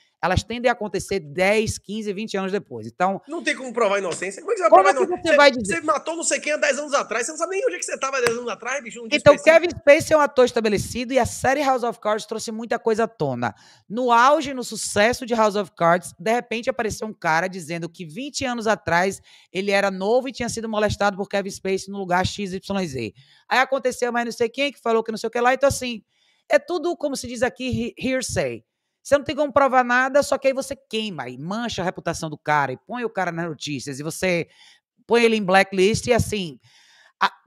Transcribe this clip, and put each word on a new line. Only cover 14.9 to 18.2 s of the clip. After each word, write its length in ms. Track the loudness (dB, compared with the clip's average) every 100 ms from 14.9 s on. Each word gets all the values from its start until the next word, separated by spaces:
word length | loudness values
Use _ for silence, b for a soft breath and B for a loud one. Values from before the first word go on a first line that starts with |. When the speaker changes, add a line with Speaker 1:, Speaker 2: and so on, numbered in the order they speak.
| 2 2 2 -2
Speaker 1:
de 80 |
House 200 | 2 2
of 160 | 2 -4 0
Cards, 380 | 2 2 0 -8
de 140 | -2
repente 380 | -2 -2 -6 -4
apareceu 360 | -4 -4 -4 -10
um 60 |
cara 340 | -4 0 2 0
dizendo 420 | -4 -8 -6 -8
que 160 | -10 -14
vinte 380 | -10